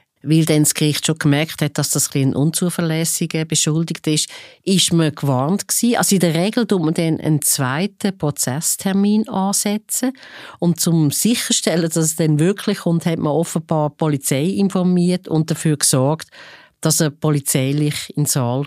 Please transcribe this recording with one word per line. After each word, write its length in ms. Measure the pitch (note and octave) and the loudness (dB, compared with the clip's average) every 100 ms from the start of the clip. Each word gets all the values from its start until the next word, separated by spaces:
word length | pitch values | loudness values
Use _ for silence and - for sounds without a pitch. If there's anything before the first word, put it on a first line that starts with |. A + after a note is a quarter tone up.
| _ _ C3+ | _ _ 0
weil 180 | D#3+ D#3 | 2 4
dann 180 | D3+ | 4
das 100 | D3+ | 2
Gericht 320 | - D3+ C#3+ - | 2 0 0 -2
schon 140 | D#3+ | 0
gemerkt 420 | D3+ C#3+ D#3+ - | 2 2 0 -2
hat, 160 | D3 - | -4 -2
dass 140 | C#3+ | -2
das 180 | C#3+ - C#3+ | -2 -2 0
ein 200 | C3+ - | 0 2
unzuverlässiger 1120 | D3+ - F3+ - E3+ D#3+ E3 - E3 D#3+ D#3+ | 0 0 -2 -2 -2 -2 -2 -2 -4 -4 -2
Beschuldigter 640 | D3+ - D#3 E3 E3 - | -2 0 0 -2 -4 -2
ist, 160 | D3+ - - - - | -2 -2 -10 -20 -12
ist 280 | - F#3+ - | 0 2 2
man 220 | E3+ D#3 | 2 2
gewarnt 540 | D#3 C#3+ B2+ C#3 G3 - | 0 -2 0 0 -2 -2
gewesen. 300 | - A#3 A#3 | -2 0 2
Also 180 | - G3 | 2 2
in 60 | |
der 120 | F3 | 2
Regel 320 | D#3+ F#3+ A3 A3 | 2 0 0 0
tut 180 | G3 | 0
man 120 | D#3 E3 | 0 0
dann 240 | E3 D#3 | 0 0
einen 220 | - D3+ | 0 0
zweiten 760 | - - C3 C#3 G3+ - G3+ F#3+ | 0 -2 -2 -2 -4 -4 -4 -2
Prozesstermin 1120 | D3 - - C3 - - G3 F#3+ G3+ G#3+ A3 | -4 -2 -4 -4 -4 -4 -2 0 2 2 0
ansetzen. 840 | G3 F#3+ G3 G#3 G#3+ - - C4+ C4+ - - - - | -2 -2 0 -2 -4 -4 -4 -4 -6 -16 -20 -18 -2
Und 200 | F3 E3+ | 0 2
zum 320 | - E3 D3+ | 2 2 2
sicherstellen, 800 | - G#3+ A#3+ - - - E3+ E3 | 2 0 0 0 -2 0 0 0
dass 80 | E3 | 0
es 180 | D#3+ - | 0 0
dann 240 | D#3+ D3+ | 2 4
wirklich 400 | E3+ E3 - G3 | 2 0 -2 -2
kommt, 260 | F3 E3 E3+ | 0 0 0
hat 140 | E3 | -2
man 140 | D3+ | 0
offenbar 580 | D3 E3+ E3 D#3 D#3+ D3+ | 0 0 -4 -2 0 0
die 60 | - | 0
Polizei 480 | D#3+ D3 - C3+ E3 | -2 -2 0 0 0
informiert 800 | G3 G3 F#3+ F3+ F3+ F3 F3+ - | 0 0 2 2 2 2 0 0
und 240 | D#3 D#3 | -2 0
dafür 260 | D#3+ E3 D3 | 0 0 0
gesorgt, 520 | - C3+ C3+ D#3+ - - - - - - D#3+ | 2 2 2 0 -6 -20 -20 -20 -20 -4 0
dass 140 | D3+ | 2
er 100 | D#3 | 0
polizeilich 1000 | C#3 D#3 C#3+ - C#3+ C3 D3 D3 - - - | 0 0 0 0 0 0 0 0 -2 -8 -4
in 80 | |
den 20 | D3 | -2
Saal 360 | D3 A#2+ B2+ | 0 0 -2